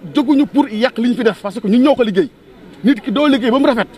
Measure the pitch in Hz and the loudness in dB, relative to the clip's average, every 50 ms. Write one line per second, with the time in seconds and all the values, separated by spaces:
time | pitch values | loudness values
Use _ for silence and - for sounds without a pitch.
0 | - 151 - 294 247 277 285 277 285 - - 285 285 - 214 208 247 254 - 226 | -12 -6 -4 -2 0 0 0 0 0 0 0 -2 -2 -2 -2 -2 -2 -2 -2 -2
1 | 233 247 233 262 220 220 175 - - 202 196 240 - 185 220 247 262 302 262 262 | -2 -2 0 0 -2 -2 -2 -4 -10 -10 -10 -6 -2 0 2 4 4 2 2 2
2 | 233 214 175 190 156 - - - - - - - - - - - 180 240 285 208 | 0 -2 0 -2 -2 -2 -4 -18 -20 -20 -20 -20 -20 -20 -10 -4 0 0 0 0
3 | - 254 196 277 302 294 269 226 247 233 240 277 285 294 233 226 190 - - | -2 -4 -2 0 0 2 0 0 0 0 0 2 2 0 0 -2 -4 -6 -8